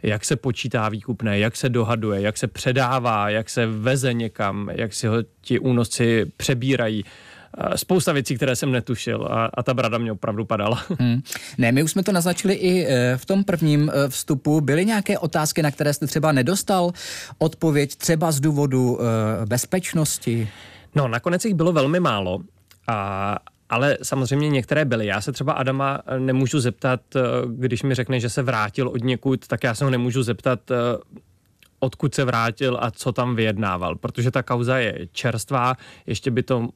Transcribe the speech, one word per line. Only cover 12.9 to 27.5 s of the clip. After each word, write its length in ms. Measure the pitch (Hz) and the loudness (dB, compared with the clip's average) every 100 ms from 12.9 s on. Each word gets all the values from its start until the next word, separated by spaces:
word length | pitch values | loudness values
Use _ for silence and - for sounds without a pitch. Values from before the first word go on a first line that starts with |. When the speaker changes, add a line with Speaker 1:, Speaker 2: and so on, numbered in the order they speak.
| 127 123 127 | 2 2 0
Speaker 2:
v 80 | - | 0
tom 180 | 196 | 0
prvním, 480 | 196 156 160 147 151 | 2 2 4 4 2
eh, 160 | 139 139 | 2 0
vstupu. 520 | - - 143 151 156 | -2 -2 0 2 2
Byly 240 | 139 151 202 | 4 2 2
nějaké 320 | 220 196 202 | 2 0 0
otázky, 420 | 160 165 156 - | 0 0 0 2
na 100 | 151 | 0
které 220 | 143 147 | 0 -2
jste 140 | 143 147 | 0 -2
třeba 240 | 160 156 | 0 2
nedostal 600 | 139 127 196 - 190 175 175 - - - - | 4 2 0 2 2 2 -2 -12 -12 -14 -2
odpověď, 580 | 156 - 165 147 139 - | -2 2 2 2 0 -2
třeba 360 | - 160 165 | 0 2 2
z 80 | 143 | 2
důvodu, 600 | 151 143 147 131 123 120 | 2 2 2 4 2 2
eh, 440 | 113 113 107 104 110 | 2 2 2 0 -2
bezpečnosti? 1040 | 120 - 185 - 165 151 - - 117 107 - - - - 147 | -2 0 -2 0 0 0 -2 -2 -2 -2 -8 -20 -20 -4 0
Speaker 1:
No, 120 | 131 | 0
nakonec 380 | 117 180 175 226 | 0 0 0 0
jich 80 | |
bylo 180 | 175 165 | 2 4
velmi 280 | 160 135 175 | 4 2 2
málo, 400 | 160 107 92 90 - _ _ _ - | 2 0 -2 -4 -8 _ _ _ -4
a, 500 | 110 98 98 101 104 - _ _ | -4 -2 -2 -2 -4 -8 _ _
ale 280 | 117 139 131 | 0 2 0
samozřejmě 460 | - 135 127 139 151 | -2 -2 0 0 2
některé 360 | 139 113 147 151 | 0 0 0 2
byly. 200 | 117 104 | 0 0
Já 160 | 98 | -2
se 100 | - | -4
třeba 220 | 117 135 | -4 -4
Adama, 480 | 123 131 135 139 139 - | -2 -2 0 -2 -4 -4
eh, 120 | 131 | -2
nemůžu 400 | 131 131 131 151 | 0 2 2 2
zeptat, 420 | 123 - 135 127 _ 135 | 0 0 0 -2 _ 0
eh, 40 | 123 123 | 0 0
když 360 | 127 | -2